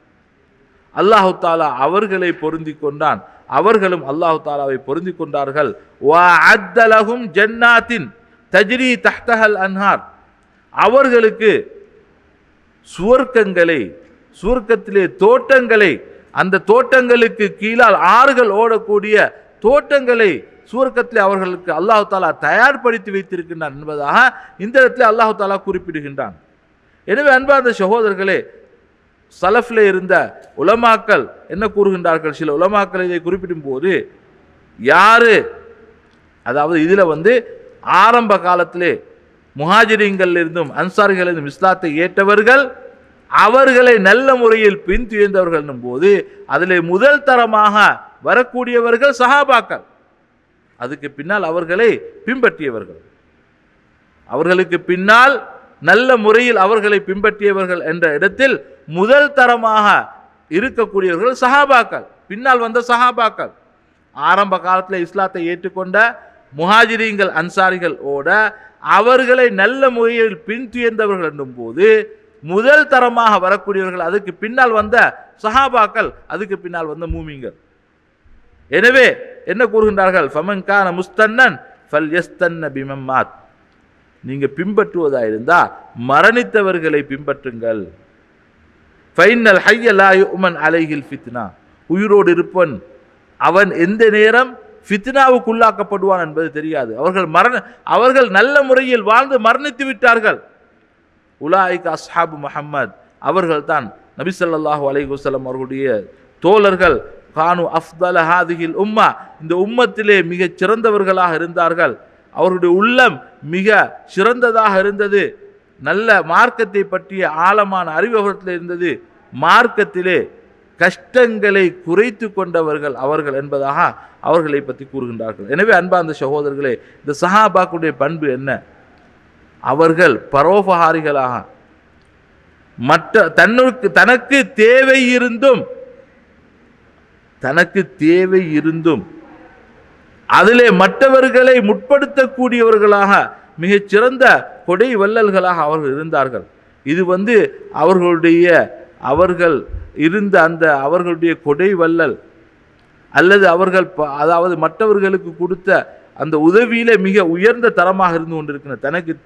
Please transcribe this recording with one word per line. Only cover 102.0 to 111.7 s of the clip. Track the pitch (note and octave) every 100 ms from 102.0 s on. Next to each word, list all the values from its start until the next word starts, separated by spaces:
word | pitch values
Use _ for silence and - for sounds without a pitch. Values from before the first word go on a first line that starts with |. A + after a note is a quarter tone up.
| - E3+ E3+ D3+
முஹம்மத்", | C#3+ D3+ D3 D3 A2+ - _ _
அவர்கள்தான் | C3+ F3+ E3+ D3+ D#3 D3+ A2 - _ -
நபி | D#3 F#3
ஸல்லல்லாஹு | F3 D#3 D#3 D3
அலைஹி | C#3 C#3 C#3
வஸல்லம் | C#3 C#3+ C3
அவர்களுடைய | C3 C3 C3 C3+ C3+ G#2+ - _ _ _
தோழர்கள். | E3 G#3+ G3+ F#3 F3+ A#2+ - - _ D3+
"கானு | E3 F3 E3
அஃதல | D#3+ - D#3+ F3+ F3+
ஹாதிஹில் | D#3+ F3 E3+ E3+ E3
உம்மா", | D#3+ G#3 G#3+ E3+ A2+ - -
இந்த | D#3+ F3
உம்மத்திலே | G#3 A#3+ A#3+ - G#3 G3+
மிகச் | E3+ F3 F#3 F#3
சிறந்தவர்களாக | F#3 A3+ A3+ G#3 F#3+ F#3 F3
இருந்தார்கள். | D#3+ E3+ E3+ E3